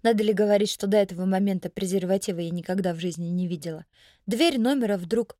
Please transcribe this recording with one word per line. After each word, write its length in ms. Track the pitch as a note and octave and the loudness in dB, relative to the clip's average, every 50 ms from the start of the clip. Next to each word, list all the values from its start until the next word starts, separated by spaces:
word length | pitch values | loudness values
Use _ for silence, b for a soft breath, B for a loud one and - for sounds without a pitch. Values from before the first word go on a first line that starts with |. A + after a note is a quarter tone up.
| - | 2
надо 220 | A3+ A#3 G#3 G#3+ | 2 2 2 2
ли 80 | G#3 G#3+ | 2 2
говорить, 400 | F#3 G#3+ G#3 G#3 G3+ G#3 G3+ - | 2 4 4 4 4 2 0 -2
что 160 | - - G3 | -4 -2 2
до 80 | G3 | 4
этого 280 | G#3+ G3+ G3 F#3 E3+ F#3 | 4 4 2 -2 -4 -2
момента 460 | F#3+ F#3+ F#3+ G3+ G3+ F#3+ F3+ - F3 | 0 2 2 2 2 0 -2 -4 -6
презерватива 720 | _ - G3 F#3 F#3 G3 F#3 F3+ F#3+ G3 - - F#3 E3+ | _ -4 -4 -2 -2 -2 0 2 0 0 0 -2 -4 -4
я 100 | E3+ E3+ | -4 -4
никогда 440 | F3 F3 D#3+ - F#3 G3 F#3 F#3 E3+ | -6 -6 -4 -4 -2 0 0 -2 -2
в 40 | E3 | -2
жизни 280 | E3+ F3+ D#3+ D#3+ F3 | -4 -6 -6 -6 -6
не 200 | E3+ F3 F3+ F3+ | -4 -2 -2 -2
видела, 380 | F3 F3 D#3+ C#3 E3+ D#3+ D#3 D#3+ b b b b b b b b | -2 -4 -6 -8 -10 -10 -10 -14 b b b b b b b b
дверь 320 | - A3 A3+ D#4+ E4+ D4+ B3+ | -4 0 2 2 2 4 2
номера 380 | A3 B3 C#4+ C#4 A#3+ G#3 G3+ | 2 2 2 2 0 0 -2
вдруг 400 | F#3+ F3 E3 - A3+ A#3 _ - | -2 -2 -2 -2 -2 -2 _ -8